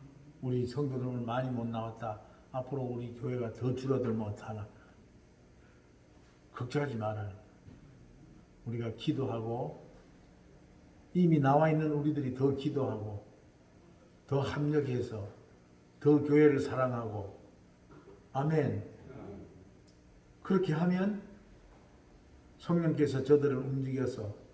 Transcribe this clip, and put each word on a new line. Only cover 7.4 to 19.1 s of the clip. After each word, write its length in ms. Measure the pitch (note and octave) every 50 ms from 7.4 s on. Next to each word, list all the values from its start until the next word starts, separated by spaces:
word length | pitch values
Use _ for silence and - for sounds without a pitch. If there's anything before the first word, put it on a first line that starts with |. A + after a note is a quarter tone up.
| - - - - - - - - - - - - - - - - - - - - - - - - -
우리가 240 | A#2 A#2 A#2 A#2 A2+ G#2+
기도하고, 960 | - - D#3+ C3+ C3 B2 A2+ A2+ A2+ A2 A2+ A#2 B2 C#3 D#3 - - - - - - - - - - - - - - - - - - - - - - - - - - - - -
이미 240 | F3+ F3+ E3 D#3+ D3
나와 300 | C3+ C3+ C#3+ D3+ D#3+ D#3+
있는 200 | D3+ D#3 D#3 D3+ D3
우리들이 420 | D3 C#3+ D3+ C#3+ D3 C3+ B2+ B2
더 200 | - C3+ C#3 C3+
기도하고, 720 | - - D3+ B2+ C3+ B2 A#2 A2 G#2+ G#2 G#2+ G#2 G#2 - - - - - - - - - - - - - - - - - - - - -
더 140 | - C#3 C3+
합력해서 880 | C3 - - D3 D3 D3 D3+ D3 C3 B2 B2 B2 A#2 - A2 G#2+ G2+ - - - - - - - - - - - - - - -
더 220 | - D3 D3+ C#3+ -
교회를 380 | - C#3+ D3+ D3+ D3 C#3 C3+
사랑하고, 800 | C3 C3 B2+ B2+ C3 B2+ A#2+ A#2 A#2 G#2+ G#2+ G#2 G2 - - - - - - - - - - - - - - - - - - - - - -
아멘. 560 | C3+ C#3+ D#3 D#3+ D#3 C#3 A2+ G#2 G2+ G2+ - - - - -